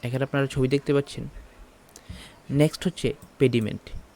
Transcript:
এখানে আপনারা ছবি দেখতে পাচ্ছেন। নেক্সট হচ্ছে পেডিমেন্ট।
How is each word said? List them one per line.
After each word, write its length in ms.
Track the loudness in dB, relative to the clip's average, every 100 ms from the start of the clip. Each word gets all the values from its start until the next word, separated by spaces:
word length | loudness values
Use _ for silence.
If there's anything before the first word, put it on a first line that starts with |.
এখানে 200 | -4 -2 0
আপনারা 200 | 0 0
ছবি 200 | 2 2
দেখতে 240 | 2 2
পাচ্ছেন। 300 | 0 0 -8 -12 -12 -20 -20 -20 -20 -20 -20 -18 -18 -18 -20 -4
নেক্সট 300 | 2 2 2 -6
হচ্ছে 200 | -2 -4 -4 -12 2
পেডিমেন্ট। 460 | 4 4 0 -6 -10 -14 -8